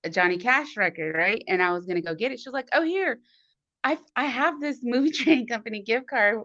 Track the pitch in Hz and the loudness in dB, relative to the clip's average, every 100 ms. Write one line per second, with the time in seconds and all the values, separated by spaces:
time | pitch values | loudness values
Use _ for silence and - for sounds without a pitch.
0 | 165 175 180 180 220 262 302 214 185 170 | -2 2 2 2 2 2 0 -2 -2 0
1 | 156 160 180 208 - 185 180 175 180 180 | -4 0 0 0 -2 0 2 0 -2 -2
2 | 165 160 247 254 269 262 254 294 330 381 | -2 -4 -4 -4 -8 -8 0 0 2 0
3 | 359 233 _ _ _ _ _ _ 262 311 | -2 -4 _ _ _ _ _ _ -2 -2
4 | _ - 285 247 311 294 294 247 240 247 | _ -4 -4 0 0 0 -6 -4 -2 2
5 | 285 311 269 294 233 233 226 214 208 240 | 2 2 4 4 2 -6 -6 -8 0 -2
6 | 254 254 208 226 | 0 2 2 2